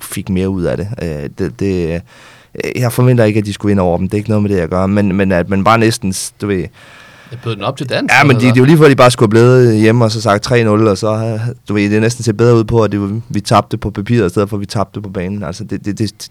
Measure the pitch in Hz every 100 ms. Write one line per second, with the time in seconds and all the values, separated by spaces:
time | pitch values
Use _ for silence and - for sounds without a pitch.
0 | - - 92 92 95 95 80 64 98 120
1 | 85 73 71 - 90 60 98 92 82 85
2 | - - - - _ - - - 123 123
3 | 123 123 107 107 104 98 101 101 90 87
4 | 92 104 104 107 104 98 85 90 95 104
5 | 101 95 98 87 87 98 98 113 113 113
6 | 95 95 - - 104 95 76 - - -
7 | - - - 123 120 107 104 139 135 123
8 | 285 127 143 123 123 120 127 160 151 123
9 | 123 - 113 113 120 127 123 107 110 120
10 | 113 113 110 101 - 120 113 104 110 95
11 | 110 110 113 110 120 - - 104 101 107
12 | 110 120 117 104 117 117 110 117 104 101
13 | 101 110 110 104 - 107 - 110 107 101
14 | 98 120 92 107 101 104 98 110 95 110
15 | 104 98 90 101 76 92 104 98 104 98
16 | 104 - -